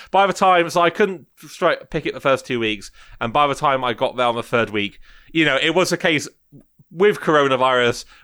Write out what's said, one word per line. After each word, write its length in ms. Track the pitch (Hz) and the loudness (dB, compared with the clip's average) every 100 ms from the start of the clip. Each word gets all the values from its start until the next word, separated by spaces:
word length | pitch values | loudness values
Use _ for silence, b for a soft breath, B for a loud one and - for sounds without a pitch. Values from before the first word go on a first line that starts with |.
| B | B
By 160 | 185 196 | 0 2
the 60 | |
time, 360 | 180 196 180 170 | 2 4 4 2
so 100 | 175 | 2
I 80 | 170 | 0
couldn't 360 | 170 208 180 - _ 156 | 2 -2 -2 -14 _ -20
strike 440 | - 175 147 - | -2 -2 -2 -6
picket 240 | 165 143 | -8 -8
the 60 | 127 | -4
first 260 | 143 131 - | 0 -2 -2
two 120 | 123 | -4
weeks, 320 | 110 104 - b b b | -4 -6 -10 b b b
and 140 | 117 | -4
by 120 | 143 147 | 0 0
the 80 | |
time 300 | 135 147 135 | 0 -2 0
I 80 | 127 | -2
got 240 | 117 131 120 | -2 -4 0
there 100 | 123 | -2
on 80 | |
the 80 | 117 | -2
third 280 | 113 120 104 | -2 -2 -2
week, 280 | 107 101 - b b b | -2 -6 -8 b b b
you 140 | 160 151 | -2 0
know, 120 | 135 | 0
it 140 | 151 | 0
was 180 | 165 175 | 0 0
a 40 | 175 | 0
case 280 | 185 151 - _ _ 143 _ _ _ | 0 -2 -4 _ _ -20 _ _ _
with 300 | 160 208 190 | 0 2 2
coronavirus, 840 | - 151 139 131 131 127 120 120 - b | 2 2 4 2 2 2 2 -2 -8 b